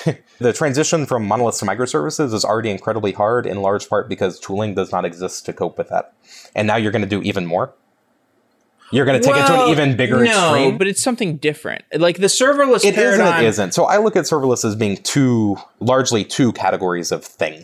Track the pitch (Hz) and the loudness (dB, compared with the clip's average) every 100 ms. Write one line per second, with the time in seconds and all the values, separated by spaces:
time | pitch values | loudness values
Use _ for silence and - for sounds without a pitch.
0 | - 131 _ - 120 107 156 131 156 170 | -4 -6 _ -4 -2 0 0 0 0 -2
1 | 139 127 104 110 120 - 104 104 127 151 | -2 -2 0 0 0 0 -2 -2 -2 -2
2 | 147 - 143 107 98 110 110 95 - 110 | -2 -2 -2 0 0 -2 -2 -4 -4 -2
3 | 104 95 104 120 117 101 98 101 - 104 | -2 0 0 0 -2 -2 -2 -2 -2 -2
4 | - 95 95 85 - 98 107 95 92 92 | -2 -2 -4 -4 -6 -4 -2 -4 -4 -4
5 | 90 85 92 - - - 87 - - - | -4 -6 -10 -10 -12 -6 -6 -6 -6 -6
6 | - _ _ - - - 107 110 104 110 | -6 _ _ -20 -10 -4 0 0 0 -2
7 | 101 101 87 98 87 90 131 - _ _ | -2 -2 -2 -4 -2 -2 -4 -8 _ _
8 | _ _ _ _ _ _ _ _ - 135 | _ _ _ _ _ _ _ _ -4 0
9 | 135 135 254 277 277 262 247 151 139 123 | 2 2 4 4 4 4 4 2 2 0
10 | 127 - 240 208 170 143 - 147 196 190 | 0 2 4 2 2 2 2 0 -2 -2
11 | 269 240 196 151 151 147 87 57 - 151 | -2 -2 -4 -2 -4 -4 -8 -12 -6 0
12 | 170 175 196 - 262 285 277 233 202 208 | 0 2 0 2 2 4 4 4 4 2
13 | 240 196 202 - 113 107 95 - 165 202 | 2 4 2 2 2 0 -2 0 2 2
14 | 214 185 160 151 131 120 113 104 107 95 | 2 0 0 0 2 0 -2 -2 -2 -2
15 | - 143 131 120 104 95 - - 110 131 | -2 2 2 2 0 -2 -8 -6 0 2
16 | 123 113 95 - 123 - 95 92 92 87 | 2 -2 -2 0 0 2 -2 0 -2 -4
17 | 85 82 - - 80 78 | -4 -6 -6 -6 -6 -6